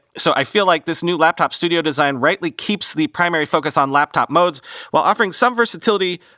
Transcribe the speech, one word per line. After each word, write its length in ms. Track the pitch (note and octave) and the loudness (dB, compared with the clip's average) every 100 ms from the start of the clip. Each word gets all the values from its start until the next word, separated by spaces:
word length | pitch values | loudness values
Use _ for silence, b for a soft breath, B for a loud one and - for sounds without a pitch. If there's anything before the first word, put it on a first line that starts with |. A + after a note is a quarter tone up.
| _ - | _ -2
so 160 | D#3+ C3+ | 2 2
I 80 | |
feel 220 | C3+ G#3 F#3 | 0 0 2
like 180 | D#3+ | 2
this 180 | - D#3+ | -2 -4
new 140 | E3+ E3+ | -2 2
Laptop 380 | D#3+ - D3 | 2 2 -2
Studio 260 | - F3 E3+ | -2 -2 0
design 380 | D#3 C3+ C#3+ C3 | 0 0 0 2
rightly 320 | C#3+ F#3+ E3+ | 0 0 -4
keeps 420 | - - G#3 - | -6 -4 -2 -2
the 140 | D3+ D3+ | -2 -2
primary 400 | - F3 E3 D3 | 0 0 0 0
focus 320 | E3 D3+ D3+ | -2 0 0
on 120 | C#3 | 2
laptop 380 | C#3+ D3 D3 A#2+ | 2 2 0 0
modes, 320 | D#3 F3 C#3+ B B B | 2 0 -2 B B B
while 140 | D3+ | 0
offering 280 | E3 G#3 G3 | 2 0 -2
some 240 | - B3 A#3+ | 0 0 0
versatility 640 | A3+ E3 A3+ G3+ F#3 E3+ b | -2 -2 -2 0 -2 -6 b